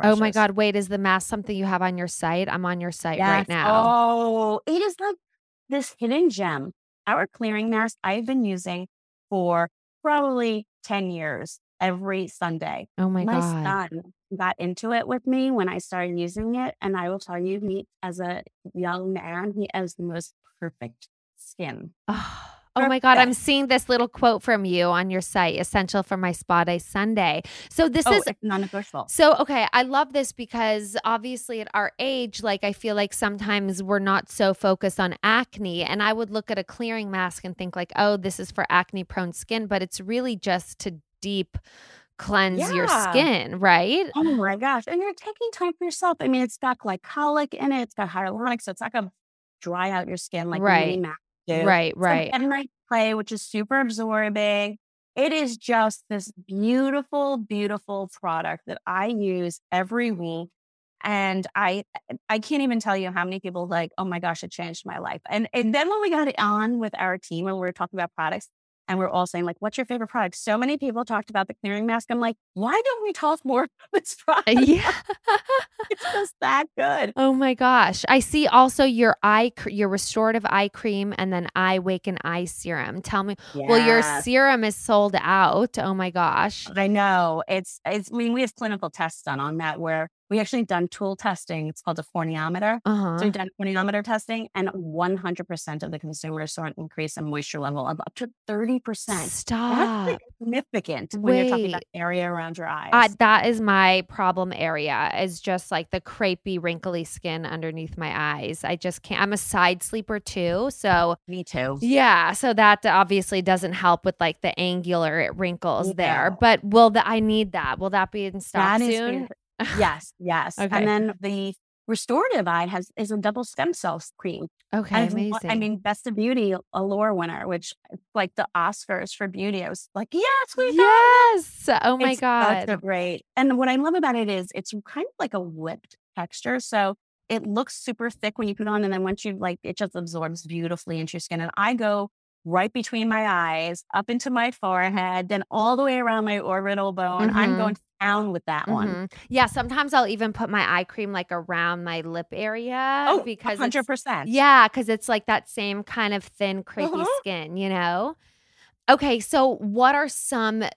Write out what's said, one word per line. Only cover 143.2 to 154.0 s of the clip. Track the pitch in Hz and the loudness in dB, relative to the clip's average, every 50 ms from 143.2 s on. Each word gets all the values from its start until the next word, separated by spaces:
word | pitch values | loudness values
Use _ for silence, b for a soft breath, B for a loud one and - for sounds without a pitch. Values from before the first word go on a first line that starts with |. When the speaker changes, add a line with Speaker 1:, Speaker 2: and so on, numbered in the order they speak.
| 220 208 | 2 2
Speaker 2:
eyes, | 185 175 170 165 160 160 165 170 175 - - _ | 2 2 0 0 -2 -2 -4 -4 -6 -10 -10 _
up | - 196 214 - | -4 -4 -2 -2
into | 240 247 - 269 | -4 -4 -2 -2
my | 254 240 233 254 | 0 0 0 0
forehead, | 240 - 214 190 185 180 180 190 196 190 185 185 185 185 185 185 | -2 -4 -2 0 0 2 2 2 0 0 -2 0 -2 -2 -2 -2
then | 208 196 190 - | -2 -4 -4 -2
all | - 220 214 233 254 | 0 2 2 4 4
the | 254 277 | 4 2
way | 269 254 254 | 2 2 2
around | 240 233 226 220 214 | 0 0 0 0 0
my | 214 208 202 | 0 -2 -2
orbital | - - 185 190 196 196 202 202 196 196 | -2 -2 -2 0 0 0 0 0 -2 -2
bone. | 185 185 185 180 180 185 214 226 | -2 -2 -2 -2 0 2 2 2
I'm | 208 208 214 233 | 4 4 2 2
Speaker 1:
Mm-hmm. | - 214 | 2 2
Speaker 2:
going | 220 208 208 - _ _ _ _ | 0 0 -2 -4 _ _ _ _
town | 196 202 202 214 214 202 | 0 0 0 0 0 -2
with | 175 165 - | -4 -4 -4
that | 160 156 151 - 202 | -4 -4 -4 -2 -2
one. | 226 214 208 202 | -2 0 0 -2
Speaker 1:
Mm-hmm. | 180 175 190 185 B B B B | -4 -6 -8 -10 B B B B
Yeah, | 247 254 254 | 2 2 2
sometimes | 220 - 269 233 240 262 294 285 277 302 | 4 2 -4 -4 -2 -2 -2 0 4 4
I'll | 262 240 | 4 4
even | 196 226 208 220 214 | 4 0 -2 -2 -4
put | 208 - 233 190 | -2 -4 -4 0
my | 208 202 - 104 175 180 | 0 0 2 2 2 0
eye | 185 | 0
cream, | - - 226 208 202 | -2 -6 -6 -6 -4
like, | 202 180 180 - | -4 -6 -4 -4
around | 180 170 170 185 175 170 170 170 175 175 175 | -6 -6 -4 -4 -2 0 0 0 -2 -2 -4
my | 170 165 165 | -6 -6 -6
lip | 160 165 165 170 170 - | -6 -6 -8 -8 -8 -8
area | - - 214 214 220 226 233 247 254 262 262 269 277 277 285 285 | -8 -6 -6 -4 -6 -6 -6 -6 -4 -2 -2 0 0 2 2 2
Speaker 2:
Oh, | 381 381 - | 2 2 0
Speaker 1:
because | 247 214 - - 233 208 | -4 -8 -6 -4 -6 -2
it's | 233 | -2
Speaker 2:
hundred | 262 240 269 277 220 | -2 0 0 -2 -2
percent. | - 269 - | -2 -6 -6